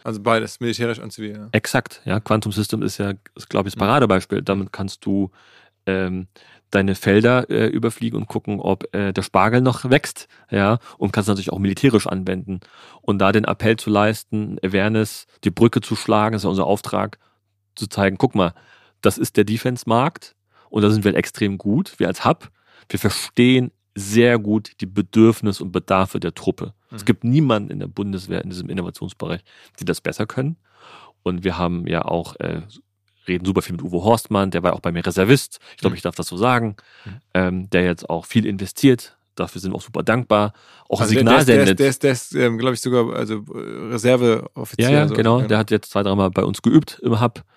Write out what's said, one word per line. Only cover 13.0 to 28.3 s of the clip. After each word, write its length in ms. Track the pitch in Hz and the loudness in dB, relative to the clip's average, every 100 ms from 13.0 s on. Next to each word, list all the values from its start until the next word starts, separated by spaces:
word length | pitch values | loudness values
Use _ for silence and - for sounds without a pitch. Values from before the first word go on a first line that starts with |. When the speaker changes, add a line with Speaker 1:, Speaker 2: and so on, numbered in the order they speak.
Speaker 2:
Und 160 | - 101 | -4 2
da 140 | 98 | 2
den 100 | 107 | 4
Appell 340 | 107 98 110 113 | 2 0 0 0
zu 140 | - | 2
leisten, 680 | 101 107 107 - 107 107 - | 2 2 0 -6 -6 -6 -6
Awareness, 640 | 95 98 104 110 107 - - _ | -2 0 0 0 -2 -6 -20 _
die 80 | 101 | -4
Brücke 300 | - 117 123 | 4 4 2
zu 160 | - 110 | -4 -4
schlagen, 400 | - 110 110 110 | 0 2 2 0
ist 80 | |
ja 40 | 92 | -2
unser 160 | 95 80 | 0 0
Auftrag, 520 | 101 - 98 104 - _ _ _ _ _ | -2 -2 -4 -4 -8 _ _ _ _ _
zu 140 | - 107 | -12 -8
zeigen, 300 | - 98 95 | 0 0 2
guck 180 | 131 104 | 0 2
mal, 180 | 85 - _ _ _ _ | 0 -2 _ _ _ _
das 180 | 104 - | 0 0
ist 180 | 123 - | 0 0
der 60 | |
Defense-Markt 920 | 104 113 127 123 - 113 147 - - _ _ _ _ | 0 0 -4 -4 0 0 0 -4 -16 _ _ _ _
und 140 | - | 2
da 80 | 104 | 4
sind 140 | 107 | 4
wir 120 | 101 - | 2 0
extrem 420 | - - 104 98 | -2 -2 -4 -2
gut, 400 | 101 127 196 - | -2 -2 -2 -4
wir 80 | 90 | -4
als 180 | - | 0
Hub, 280 | 120 165 - _ _ _ - | -2 -2 -6 _ _ _ -8
wir 120 | - | -4
verstehen 720 | 104 - - - 123 127 123 - _ 101 | -2 -2 -2 2 4 4 0 -6 _ -12
sehr 420 | 98 110 120 117 | 0 4 4 4
gut 340 | 104 107 104 - | 0 -2 -4 -10
die 60 | 98 | -6
Bedürfnisse 800 | 98 95 113 110 110 107 95 | -4 0 6 6 6 -2 -4
und 80 | 90 | -6
Bedarfe 480 | 87 - 95 95 - | -4 0 0 0 -4
der 140 | 87 | -8
Truppe. 380 | - - - - - _ | -6 -6 -6 -8 -16 _
Es 100 | 113 | -4
Speaker 1:
Mhm. 40 | 101 | -2
Speaker 2:
gibt 180 | 107 | 0
niemanden 460 | 120 143 143 107 101 | 0 2 2 0 -2
in 100 | 98 | -10
der 80 | 95 | -10
Bundeswehr, 540 | 98 101 95 92 | -8 -6 -8 -6